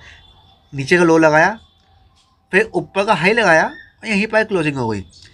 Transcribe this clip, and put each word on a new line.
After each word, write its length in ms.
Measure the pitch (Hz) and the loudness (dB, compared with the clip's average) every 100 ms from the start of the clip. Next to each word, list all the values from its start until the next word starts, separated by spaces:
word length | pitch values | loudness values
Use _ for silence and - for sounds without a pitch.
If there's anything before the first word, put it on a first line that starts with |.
| - - _ _ _ _ _ | -20 -20 _ _ _ _ _
नीचे 260 | 139 135 180 | -10 0 2
का 60 | |
लो 140 | 170 160 | 4 4
लगाया, 400 | 160 151 180 226 _ _ _ _ _ _ _ _ _ | 4 4 2 -2 _ _ _ _ _ _ _ _ _
फिर 180 | 185 220 | -2 -2
ऊपर 300 | 175 - 190 | -4 -6 -4
का 100 | 202 | -2
हाई 180 | 185 180 | 0 0
लगाया 320 | 233 202 160 | 0 2 2
और 420 | 214 302 - _ 214 | 2 -6 -20 _ -6
यहीं 200 | 196 214 | -4 -2
पर 180 | 214 | -2
क्लोजिंग 320 | 214 190 151 135 | -2 -2 -4 -4
हो 120 | 113 | -6
गई। 160 | 104 92 - - | -6 -10 -20 -20